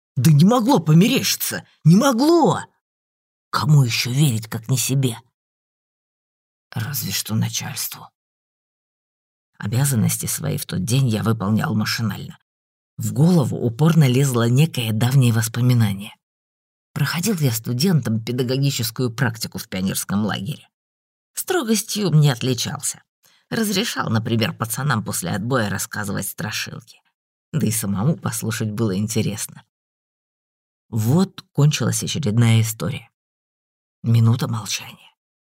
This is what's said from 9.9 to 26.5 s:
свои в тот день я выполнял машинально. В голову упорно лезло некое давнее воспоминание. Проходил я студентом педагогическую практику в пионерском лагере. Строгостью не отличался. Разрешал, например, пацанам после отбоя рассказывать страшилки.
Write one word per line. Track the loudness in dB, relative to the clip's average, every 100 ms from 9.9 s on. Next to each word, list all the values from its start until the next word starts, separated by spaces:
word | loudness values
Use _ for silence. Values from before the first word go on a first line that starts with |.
| 2 0 -2 -6
свои | -6 -4 -6
в | -6
тот | -6
день | -2 0 2
я | 0
выполнял | 0 0 0 0 0 -2
машинально. | -2 -2 -4 -6 -12 -18 _ _ _ _ _ -10
В | -4
голову | 2 4 4 2 -2
упорно | -2 2 2 4 4
лезло | 4 2 2 2
некое | 4 2 0 -4
давнее | 0 2 4 4
воспоминание. | 2 0 0 2 4 2 0 -10 -20 _ _ _ _ _ _ _
Проходил | -4 -4 -2 -2 0
я | 0
студентом | -2 -4 -2 2 2 0 -4
педагогическую | -4 -4 -2 -2 -2 -2 -4 -4 -4
практику | -2 -4 -4 -8 -10
в | -10
пионерском | -6 -4 -4 -4 -2 -2
лагере. | -4 -8 -12 _ _ _ _ _ _ _
Строгостью | -10 -4 -2 0 -2 -4 -4 2
не | 4 4
отличался. | 2 -2 -4 -4 -6 -8 -10 _ _ _ _ -8
Разрешал, | -4 -2 -2 -4 -4 -2
например, | -2 0 -2 -2
пацанам | -4 -6 -4 -2 -2
после | -4 -6 -4
отбоя | -4 -2 -2 -2
рассказывать | -4 -8 -8 -6 -6 -8
страшилки. | -8 -8